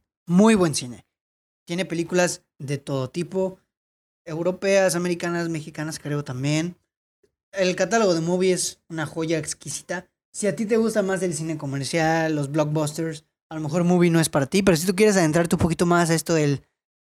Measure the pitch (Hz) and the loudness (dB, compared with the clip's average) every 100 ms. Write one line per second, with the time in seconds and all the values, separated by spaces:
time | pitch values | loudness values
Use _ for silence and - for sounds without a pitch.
0 | _ _ - 175 220 220 175 131 123 110 | _ _ 0 4 6 6 2 0 -8 -14
1 | _ _ _ _ _ _ - 175 190 165 | _ _ _ _ _ _ -10 -8 -6 -6
2 | 170 180 180 175 _ _ 139 143 - 139 | -2 0 0 -2 _ _ -8 -8 -4 -6
3 | 127 175 165 190 185 185 _ _ _ _ | -4 -6 -6 -4 -4 -6 _ _ _ _
4 | _ _ - 156 170 185 196 196 190 170 | _ _ -12 -4 -2 -2 2 4 4 2
5 | 180 175 175 170 170 160 160 156 151 156 | -2 -2 -2 -4 -4 -6 -8 -10 -10 -8
6 | 143 147 143 127 139 151 170 180 _ _ | -6 -6 -6 -4 -2 0 -2 -8 _ _
7 | _ _ _ _ _ 196 185 180 185 226 | _ _ _ _ _ -2 0 0 0 2
8 | 208 165 165 180 190 180 - - _ 160 | 2 2 0 0 2 0 -2 -8 _ -8
9 | 151 170 160 160 151 - 147 - - 202 | -8 -6 -4 -4 -4 -12 -12 -14 -10 -10
10 | - _ _ - 208 196 208 226 226 220 | -12 _ _ -6 -4 -4 0 0 2 0
11 | 190 190 180 151 160 156 147 139 131 170 | -2 -2 -2 -4 -6 -6 -6 -6 -4 0
12 | 160 165 160 151 139 151 151 156 147 151 | 2 2 0 -2 -2 -2 0 0 -2 -4
13 | 165 156 - _ _ 160 156 170 175 180 | -8 -8 -16 _ _ -8 -4 0 2 4
14 | 175 165 156 156 135 190 202 160 180 190 | 4 4 2 0 0 2 4 4 2 4
15 | 214 190 160 165 170 180 170 165 175 175 | 4 6 4 2 2 2 0 2 2 4
16 | 165 165 - 165 147 139 - _ _ _ | 4 0 2 2 2 0 -6 _ _ _